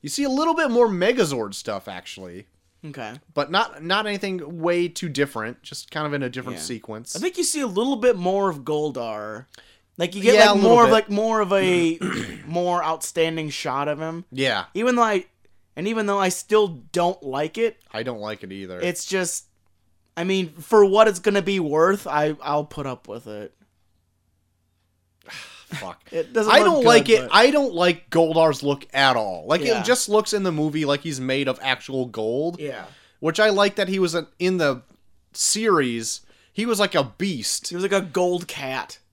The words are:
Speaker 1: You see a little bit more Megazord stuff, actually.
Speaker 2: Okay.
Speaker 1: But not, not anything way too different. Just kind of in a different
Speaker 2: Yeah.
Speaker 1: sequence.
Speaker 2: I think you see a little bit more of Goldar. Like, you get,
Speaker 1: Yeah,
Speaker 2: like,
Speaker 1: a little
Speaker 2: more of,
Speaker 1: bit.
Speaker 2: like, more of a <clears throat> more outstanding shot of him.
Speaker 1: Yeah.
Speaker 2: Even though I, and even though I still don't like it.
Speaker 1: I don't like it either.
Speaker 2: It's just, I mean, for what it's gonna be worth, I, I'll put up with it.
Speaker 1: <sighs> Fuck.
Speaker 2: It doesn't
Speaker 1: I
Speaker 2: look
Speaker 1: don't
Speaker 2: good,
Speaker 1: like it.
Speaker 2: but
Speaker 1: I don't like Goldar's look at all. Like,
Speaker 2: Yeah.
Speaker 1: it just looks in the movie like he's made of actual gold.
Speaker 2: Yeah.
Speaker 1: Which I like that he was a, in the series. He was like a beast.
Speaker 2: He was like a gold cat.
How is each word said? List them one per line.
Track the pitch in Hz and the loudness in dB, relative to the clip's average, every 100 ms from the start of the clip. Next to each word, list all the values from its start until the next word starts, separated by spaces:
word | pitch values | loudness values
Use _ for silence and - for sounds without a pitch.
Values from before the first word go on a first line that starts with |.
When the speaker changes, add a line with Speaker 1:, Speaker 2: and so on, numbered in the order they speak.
Speaker 1:
You | 147 | -8
see | - | -4
a | 285 | 0
little | 262 330 | 0 0
bit | 330 302 | 0 2
more | 233 220 | 4 2
Megazord | 180 190 254 170 131 104 | 4 0 2 0 -2 -6
stuff, | 98 - 98 - | -8 -8 -8 -10
actually. | 92 - - 92 90 104 _ _ _ | -16 -16 -16 -16 -18 -20 _ _ _
Speaker 2:
Okay. | 156 135 110 127 _ | -18 -12 -12 -14 _
Speaker 1:
But | - 143 | -6 -2
not, | 185 - 151 | 0 -2 -6
not | 165 196 214 | -4 -4 -2
anything | 202 196 185 147 170 | -6 -6 -6 -8 -6
way | 165 175 175 | -2 0 -2
too | - 175 | -6 -6
different. | 139 139 113 110 127 | -2 -2 -2 -8 -10
Just | - - - | -16 -18 -10
kind | 156 | -6
of | 151 | -4
in | 143 | -4
a | 127 | -4
different | 123 123 90 | -8 -10 -10
Speaker 2:
Yeah. | |
Speaker 1:
sequence. | 80 117 - 110 120 | -10 -10 -10 -14 -12
Speaker 2:
I | - | -6
think | 349 370 | -6 -2
you | |
see | 320 302 | -4 -2
a | 262 | -2
little | 185 247 262 | -2 0 2
bit | 247 202 | 2 2
more | 180 196 196 | 0 0 0
of | 147 | -2
Goldar. | 131 151 151 127 117 107 107 110 131 - _ _ _ - | -4 -2 -2 -6 -8 -8 -10 -12 -16 -20 _ _ _ -8
Like, | 180 196 | -6 0
you | |
get, | 208 | 4
Speaker 1:
Yeah, | 214 214 | 8 8
Speaker 2:
like, | |
Speaker 1:
a | |
little | 202 220 | 6 6
Speaker 2:
more | 240 | 8
of, | 233 | 8
Speaker 1:
bit. | |
Speaker 2:
like, | 220 214 | 6 2
more | 202 226 220 | -2 0 0
of | 196 | 2
a | 196 185 175 165 165 185 - | 2 2 2 2 0 -6 -6
<clears throat> | - - - | -8 -12 -6
more | 170 180 175 | -2 0 0
outstanding | 156 160 - 165 165 160 156 | -2 -4 -4 -2 0 -2 -6
shot | - 147 131 143 | -6 -4 -4 -4
of | 147 | -4
him. | 160 165 - | -6 -8 -10
Speaker 1:
Yeah. | 131 135 104 87 | -2 0 -2 -4
Speaker 2:
Even | 185 240 240 | -2 0 2
though | |
I, | 226 202 - _ _ _ _ - | 2 0 -4 _ _ _ _ -8
and | 190 | -4
even | 226 208 | -2 -2
though | 202 | 0
I | 185 | 0
still | 180 - 214 202 147 - | -2 0 2 2 -4 -6
don't | 180 175 185 | 0 0 -2
like | 139 135 160 220 | -8 -6 -6 -2
it. | 226 - _ | -4 -4 _
Speaker 1:
I | 110 | -8
don't | 120 113 | -8 -8
like | 104 107 | -10 -10
it | 98 | -12
either. | 98 92 90 | -14 -12 -6
Speaker 2:
It's | 175 170 | -6 -6
just, | - 190 175 - _ _ _ _ _ _ _ - | -4 -4 -4 -6 _ _ _ _ _ _ _ -6
I | |
mean, | 180 190 175 | -2 -2 -2
for | 160 156 220 | -8 4 6
what | 196 202 220 | 8 8 4
it's | 180 | 4
gonna | 214 202 | 0 0
be | 180 196 | 0 -2
worth, | 156 156 170 196 - | 0 2 2 2 -2
I, | 151 151 151 | -2 -2 -4
I'll | 147 147 | -4 -4
put | 147 - 135 | -4 -8 -10
up | 123 - | -10 -12
with | 110 123 | -16 -12
it. | 104 104 _ _ _ _ _ _ _ _ _ _ _ _ _ _ _ _ _ _ | -14 -14 _ _ _ _ _ _ _ _ _ _ _ _ _ _ _ _ _ _
Speaker 1:
<sighs> | |
Fuck. | - - - _ 143 95 - _ | -20 -20 -20 _ -12 -12 -14 _
Speaker 2:
It | 165 160 | -6 -4
doesn't | 226 214 | 0 4
Speaker 1:
I | 226 | 6
Speaker 2:
look | - | 6
Speaker 1:
don't | 311 | 4
Speaker 2:
good, | 233 | 6
Speaker 1:
like | 233 233 | 6 6
it. | 220 | 2
Speaker 2:
but | - | 6
Speaker 1:
I | 196 254 | 6 6
don't | 294 269 | 4 0
like | 170 180 170 - | 2 2 2 -2
Goldar's | 165 160 160 160 139 | 2 2 4 2 2
look | 139 139 - | -2 -4 -4
at | 135 135 120 | 2 4 4
all. | 104 90 80 | -2 -8 0
Like, | 170 | 0
Speaker 2:
Yeah. | 240 220 | 2 0
Speaker 1:
it | |
just | - 247 - | 2 0 2
looks | 208 208 | 0 0
in | 214 | -2
the | 190 | -2
movie | 156 151 151 | 0 -2 -2
like | 143 143 | -2 -2
he's | 165 135 | -4 -8
made | 131 135 135 | -4 -2 -2
of | 127 | -4
actual | 135 127 - 135 123 | -2 -4 -4 -6 -6
gold. | 113 110 123 165 175 | -4 -4 -2 -4 -6
Speaker 2:
Yeah. | 147 120 80 - _ _ | -12 -12 -16 -20 _ _
Speaker 1:
Which | 156 160 | -4 2
I | 214 | 2
like | 202 202 202 | 4 2 0
that | 190 | -2
he | 190 | 0
was | 180 | 0
a, | 170 151 _ | -2 -8 _
in | 180 185 | -2 2
the | 147 123 _ _ _ _ _ | 0 -2 _ _ _ _ _
series. | - - 208 220 170 131 117 113 - _ _ _ | -4 -2 0 2 2 2 -4 -6 -10 _ _ _
He | - 233 | -6 -2
was | 202 | 0
like | 202 | 0
a | 170 131 - | 0 -2 -4
beast. | 196 147 104 - - | -4 -4 -6 -6 -8
Speaker 2:
He | |
was | 175 | -6
like | 190 | -2
a | 196 | -2
gold | 190 160 180 180 175 | -2 -2 0 -2 -6
cat. | - 135 131 - - _ | -8 -6 -6 -8 -16 _